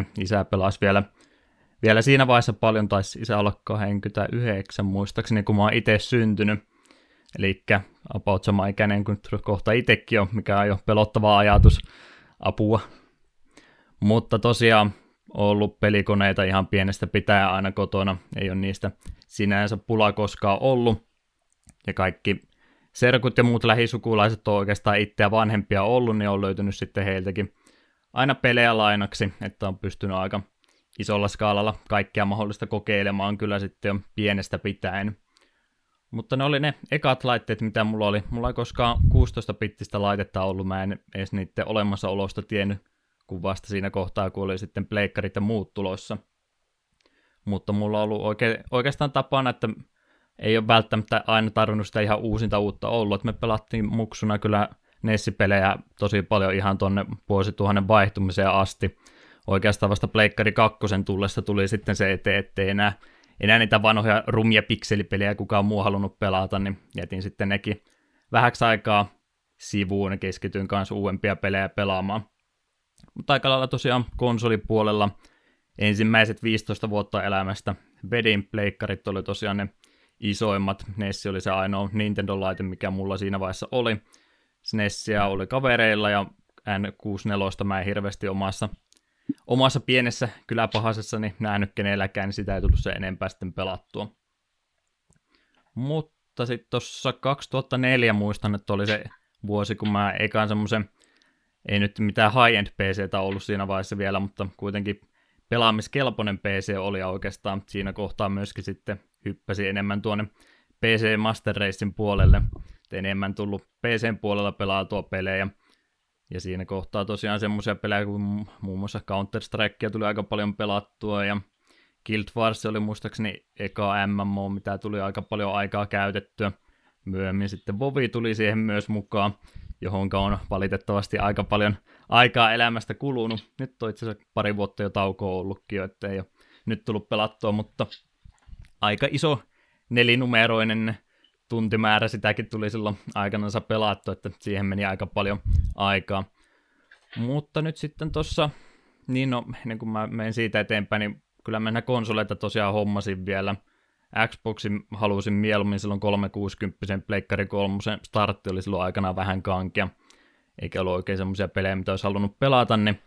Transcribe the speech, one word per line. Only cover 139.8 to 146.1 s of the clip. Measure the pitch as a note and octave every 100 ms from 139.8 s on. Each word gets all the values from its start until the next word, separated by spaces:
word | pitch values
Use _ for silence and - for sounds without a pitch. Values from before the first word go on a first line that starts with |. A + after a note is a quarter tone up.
| -
nelinumeroinen | A#2+ A#2+ A#2+ B2+ A#2 A#2 A2+ A2 A2 A2 G#2+ _ _ _ _ -
tuntimäärä | A#2 A2 A2 A2 G#2+ A2+
sitäkin | A2 G#2+ G#2+ A2
tuli | A2 G#2
silloin | A2 G#2+ G#2 -
aikanansa | G#2 G2+ G#2 G#2 G#2
pelattua, | - A2 G#2+ G2 -
että | F#2 G2+ -
siihen | - G2 G2
meni | G2
aika | G2+ F#2+ F#2+
paljon | - G2 G2+ - - -
aikaa. | - G2 G2 -